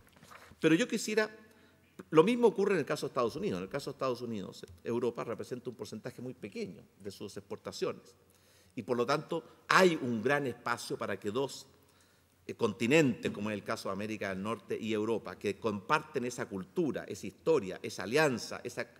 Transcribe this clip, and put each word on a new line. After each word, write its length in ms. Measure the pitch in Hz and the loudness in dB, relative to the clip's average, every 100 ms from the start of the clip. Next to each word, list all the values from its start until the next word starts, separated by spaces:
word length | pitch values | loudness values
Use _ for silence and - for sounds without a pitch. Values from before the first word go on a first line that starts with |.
| - - - - - - | -20 -20 -20 -20 -20 0
Pero 120 | 160 | 4
yo 140 | 165 247 | 4 4
quisiera, 420 | 226 - 214 214 - - - - _ _ - - | -2 0 0 0 -4 -20 -20 -20 _ _ -20 4
lo 120 | 156 | 6
mismo 240 | 180 247 240 | 6 6 4
ocurre 280 | - 202 190 | 4 2 2
en 40 | |
el 60 | 131 | 0
caso 220 | 156 143 | -2 -2
de 40 | |
Estados 240 | - 120 151 | 0 0 0
Unidos. 220 | 196 92 | -4 -4
En 60 | |
el 60 | 95 | -4
caso 220 | 143 147 | -6 -8
de 40 | 135 | -4
Estados 260 | 135 120 | -4 -2
Unidos, 440 | 120 110 92 - - - | -4 -6 -8 -12 -16 -12
Europa 440 | - 117 120 117 123 | -4 0 0 -2 -6
representa 440 | 110 - 123 123 | -8 -8 -8 -10
un 60 | 107 | -10
porcentaje 460 | 107 113 127 - | -10 -10 -10 -10
muy 120 | 123 | -12
pequeño 480 | 123 107 226 143 90 - _ | -10 -12 -10 -10 -12 -20 _
de 140 | 98 | -14
sus 240 | - 104 101 | -12 -12 -12
exportaciones. 800 | - 107 - 92 170 95 - - _ _ _ _ _ | -12 -10 -10 -4 -4 -4 -12 -20 _ _ _ _ _
Y 100 | - | -12
por 120 | 107 120 | -2 0
lo 100 | 120 | 2
tanto, 380 | 151 - 165 - - - | 0 0 -6 -6 -18 4
hay 320 | 156 185 160 | 8 8 6
un 220 | 123 113 | 0 0
gran 240 | 120 143 139 | 2 2 0
espacio 500 | 113 - 120 - 139 | -4 -4 -4 -4 -6
para 220 | 107 101 | -4 -4
que 100 | 104 | -2
dos, 380 | 110 139 - - _ _ _ _ _ _ _ - | -2 -4 -6 -18 _ _ _ _ _ _ _ -14
eh, 80 | - | 0
continentes, 760 | 113 - 117 156 143 107 - | 0 2 4 6 6 4 -2
como 180 | - 104 | -4 -4
en 40 | 104 | -4
el 80 | |
caso 260 | - 113 110 | -4 -6 -4
de 40 | |
América 360 | 95 107 107 101 | -6 -6 -6 -4
del 120 | 95 | -4
Norte 360 | 101 113 - 113 | -4 -6 -4 -6
y 140 | 110 | -2
Europa, 440 | 107 107 107 90 95 | 0 0 -2 -4 -6
que 220 | 104 98 | -4 -2
comparten 680 | 113 104 - 151 151 135 120 | -2 -4 0 0 0 -4 -6
esa 220 | 131 113 | -6 -6
cultura, 560 | 98 90 - 160 90 | -6 -6 0 0 0
esa 240 | 76 104 101 | -6 -10 -10
historia, 520 | - - 156 95 87 | -6 2 2 0 -8
esa 200 | 113 - | -8 -8
alianza, 580 | 95 131 156 117 - 98 | 0 4 4 2 -6 -10
esa, 240 | 123 - 117 - | -10 -8 -10 -12